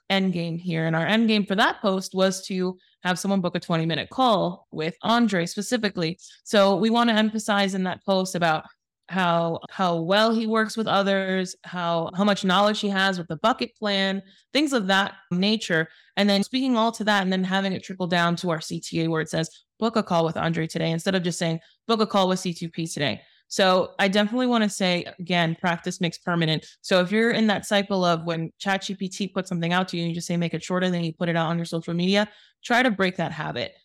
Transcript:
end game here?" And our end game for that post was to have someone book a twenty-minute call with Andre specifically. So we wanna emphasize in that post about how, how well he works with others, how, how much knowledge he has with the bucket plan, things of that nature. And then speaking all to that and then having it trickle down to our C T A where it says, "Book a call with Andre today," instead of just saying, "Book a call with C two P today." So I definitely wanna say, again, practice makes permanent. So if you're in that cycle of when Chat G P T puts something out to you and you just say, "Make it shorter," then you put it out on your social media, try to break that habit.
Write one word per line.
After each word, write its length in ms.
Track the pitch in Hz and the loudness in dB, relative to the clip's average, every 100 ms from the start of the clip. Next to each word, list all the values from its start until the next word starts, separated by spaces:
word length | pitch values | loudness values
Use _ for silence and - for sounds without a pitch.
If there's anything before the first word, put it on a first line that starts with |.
| - | -2
end 240 | 190 190 | 0 0
game 260 | 175 170 170 | 0 -4 -6
here?" 280 | 180 160 160 | -4 -2 0
And 100 | 160 | 0
our 100 | 160 | 2
end 220 | 220 226 | 2 4
game 180 | 214 196 | 2 0
for 80 | |
that 260 | 196 294 - | 2 0 0
post 340 | 208 190 185 | 0 0 -2
was 300 | 190 190 190 - | 0 2 0 -4
to 320 | 185 185 185 _ _ | -4 -4 -4 _ _
have 160 | 180 175 | -4 -2
someone 240 | 196 196 | 0 0
book 120 | 175 | 0
a 60 | 175 | -4
twenty-minute 480 | - 165 160 151 - | -2 -2 0 -2 -4
call 580 | - 254 190 170 185 _ | 0 2 4 0 -4 _
with 260 | 156 156 - | -8 -6 -4
Andre 420 | 208 233 233 185 | 0 2 4 2
specifically. 760 | 175 - 196 247 214 - 165 180 - - | -2 -4 -4 -2 -2 -2 -4 -4 -14 -20
So 320 | - 202 196 180 | 0 4 4 4
we 120 | 226 | 2
wanna 240 | 233 240 | 4 4
emphasize 640 | 214 214 220 220 202 196 | 4 2 0 0 0 0
in 80 | 190 | 0
that 180 | 185 - - | -4 -4 0
post 280 | 190 185 | 0 0
about 300 | 175 170 156 - _ _ _ - | 0 2 0 -4 _ _ _ -8
how, 500 | 185 175 170 170 165 - | -2 2 2 0 -4 -8
how 320 | - 185 170 | -2 0 0
well 320 | 165 202 226 | 2 2 4
he 140 | 226 220 | 2 0
works 320 | 220 214 226 | 0 0 -2
with 80 | 220 | 0
others, 680 | 190 196 196 190 190 185 - | 2 2 0 0 -2 -4 -8
how, 440 | - 180 170 170 165 180 | -12 -6 -2 -2 -2 0
how 80 | |
much 180 | 208 196 | 2 2
knowledge 380 | 190 185 208 208 | 2 4 4 2
he 80 | 208 | -2
has 300 | 190 196 180 | 0 0 0
with 100 | 170 | -6
the 80 | 156 | -2
bucket 400 | 220 240 233 - | 0 0 -4 -6
plan, 460 | 208 196 190 196 - - _ | -2 0 0 -2 -8 -20 _
things 180 | 269 302 | -2 0
of 140 | 262 185 | 0 2
that 260 | 190 202 - - | 2 0 -6 -6
nature. 560 | 175 202 220 - 165 160 _ _ - | 0 2 0 0 0 0 _ _ 0
And 140 | 202 | 2
then 120 | 196 | 2
speaking 360 | 202 254 262 233 | 0 -2 0 2
all 120 | 226 | 2
to 120 | 226 | 0
that 180 | 214 208 | 0 2
and 80 | 185 | 2
then 140 | 185 | 0
having 300 | 185 190 190 | 0 0 -2
it 100 | 185 | -4
trickle 220 | - 185 175 | -8 -6 0
down 300 | 175 170 170 | 2 2 0
to 120 | 180 | -2
our 140 | 156 | -4
C 180 | - 170 | -4 -10
T 220 | - 165 | -6 -4
A 80 | 165 | -2
where 100 | 160 | -2
it 80 | 165 | -2
says, 220 | 165 160 - _ - | -4 -6 -10 _ -4
"Book 180 | 226 226 | -2 -2
a 60 | |
call 220 | 202 170 | 0 2
with 140 | 160 160 | 0 0
Andre 280 | 160 165 160 | -2 -2 -4
today," 240 | 165 165 | -2 -2
instead 240 | 165 196 | -2 0
of 80 | 185 | 0
just 160 | 175 165 | -2 -2
saying, 220 | 165 165 _ _ - | -2 -4 _ _ -2
"Book 140 | 226 | 0
a 60 | 208 | 2
call 200 | 202 185 | 2 2
with 120 | 185 | 0
C 140 | 185 | -2
two 160 | 165 165 | -6 -8
P 160 | - 165 | -6 -6
today." 340 | - 143 - - _ - | -2 -4 -4 -10 _ -8
So 460 | - 190 185 - - | 0 4 4 2 0
I 100 | 196 | 2
definitely 380 | 208 208 247 247 | 2 2 0 2
wanna 240 | 240 208 | 2 0
say, 340 | - 185 175 - - | 0 0 0 -4 -10
again, 340 | 175 175 165 165 | -2 0 2 0
practice 400 | 180 170 185 - | -2 -2 -4 -2
makes 160 | 170 - | -4 -4
permanent. 500 | - 170 160 156 - - | -2 0 2 0 -6 -12
So 220 | - 185 | 0 2
if 100 | 180 | 4
you're 180 | 214 233 | 2 2
in 160 | 220 220 | 2 2
that 180 | 185 - | 0 0
cycle 360 | 208 196 196 | 0 0 0
of 220 | 175 165 | 2 2
when 260 | 165 165 160 - | 0 -4 -6 -6
Chat 240 | 202 190 | -2 -2
G 120 | 196 | -4
P 160 | 190 185 | -8 -8
T 180 | - 190 | -6 -6
puts 220 | 196 185 | -4 -4
something 240 | 175 170 | -2 0
out 140 | 180 185 | 0 0
to 100 | 170 | -4
you 60 | |
and 60 | 170 | -4
you 40 | |
just 120 | 170 - | -4 -4
say, 120 | 170 | -2
"Make 160 | 165 | -2
it 100 | 160 | -4
shorter," 240 | - 180 185 | -4 -2 0
then 160 | 175 | -2
you 80 | 165 | -4
put 160 | - 175 | -4 -2
it 80 | 165 | 0
out 120 | 160 | -2
on 100 | 170 | -2
your 80 | 170 | -4
social 260 | 165 170 | -6 -4
media, 340 | 170 180 202 208 - _ _ | -2 0 2 0 -6 _ _
try 180 | - 240 | -2 2
to 80 | 254 | 2
break 260 | 196 185 180 | 2 -2 -2
that 160 | 165 | -6
habit. 400 | 156 156 123 - - | -4 -8 -6 -8 -10